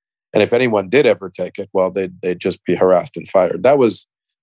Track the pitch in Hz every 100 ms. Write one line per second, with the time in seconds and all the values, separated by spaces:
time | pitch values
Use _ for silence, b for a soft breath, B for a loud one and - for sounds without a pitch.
0 | _ _ _ 107 95 120 127 104 95 127
1 | 123 98 95 - 90 - 98 95 92 95
2 | 92 90 90 90 98 - - 87 92 87
3 | 80 85 76 95 90 87 113 143 117 -
4 | - _ _ _